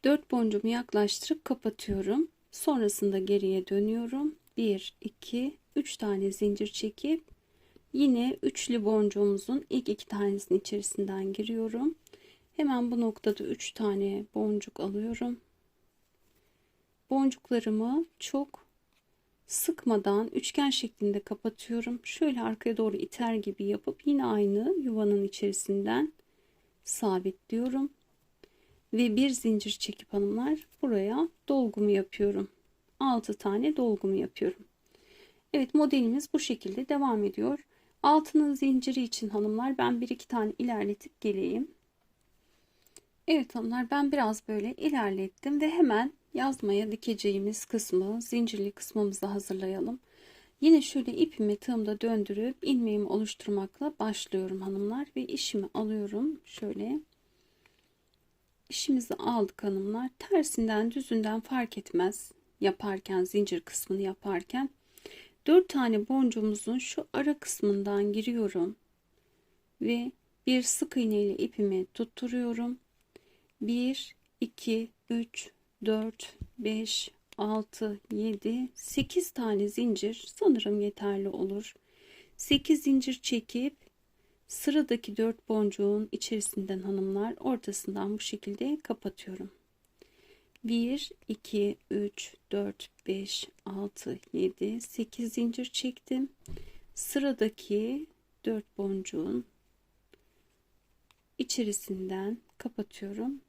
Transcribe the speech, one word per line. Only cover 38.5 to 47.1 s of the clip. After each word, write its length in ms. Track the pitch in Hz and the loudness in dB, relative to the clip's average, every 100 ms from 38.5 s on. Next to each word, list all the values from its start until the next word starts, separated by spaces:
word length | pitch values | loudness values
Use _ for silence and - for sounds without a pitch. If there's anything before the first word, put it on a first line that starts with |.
zinciri 480 | 269 277 262 269 262 | 4 4 4 2 0
için 260 | 233 - 214 | -2 -4 -2
hanımlar 500 | 208 214 220 262 262 | 0 0 0 0 2
ben 220 | 247 240 | 2 2
bir 80 | 240 | -2
iki 200 | 247 - | -6 -4
tane 240 | 240 214 - | -2 -2 -2
ilerletip 600 | 247 220 202 202 - _ | -2 0 -2 -4 -10 _
geleyim. 500 | 214 196 180 208 320 _ _ _ _ _ _ _ _ _ _ _ _ - _ _ - | -2 0 0 -2 -4 _ _ _ _ _ _ _ _ _ _ _ _ -20 _ _ 0
Evet 260 | 320 240 | 2 2
hanımlar, 360 | 240 226 247 240 | -4 -2 -2 0
ben 220 | 285 277 | 2 2
biraz 360 | 285 220 214 - | 2 2 0 -4
böyle 260 | 214 208 | -4 -4
ilerlettim 840 | - 311 277 202 190 190 _ 277 294 | -2 0 0 0 -2 -4 _ -2 2
ve 100 | 302 | 2
hemen 420 | 339 294 208 262 - _ | 6 6 6 2 -4 _
yazmaya 580 | - 269 262 202 202 220 | -2 0 0 2 2 0
dikeceğimiz 720 | 220 - | -4 -4